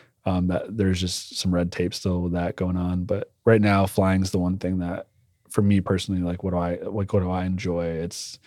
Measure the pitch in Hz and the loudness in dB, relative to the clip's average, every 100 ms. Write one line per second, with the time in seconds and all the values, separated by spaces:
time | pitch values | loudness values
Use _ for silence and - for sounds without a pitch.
0 | _ _ 101 90 90 90 92 110 95 90 | _ _ -2 0 0 -2 -2 0 0 2
1 | 90 - - - 95 87 87 - 90 - | -2 -6 -8 -4 0 2 0 -2 -4 -2
2 | 95 90 87 87 87 - 90 90 90 90 | -2 0 -2 -2 -4 -2 -2 0 0 -2
3 | 90 101 - _ 117 113 104 98 95 - | -2 -4 -6 _ 4 6 6 4 4 2
4 | 95 95 92 95 90 92 90 92 87 87 | 2 2 2 0 0 -2 -2 -2 -4 -6
5 | - _ _ _ - - 101 98 92 95 | -10 _ _ _ -4 2 4 4 2 0
6 | - 92 87 90 95 87 87 87 92 104 | -2 -2 -2 -4 -2 -2 -2 -4 -4 -4
7 | 98 101 90 92 92 92 90 85 85 82 | 0 0 0 0 -2 -2 -2 -2 -2 -4
8 | 87 - - - | -6 -8 -14 -16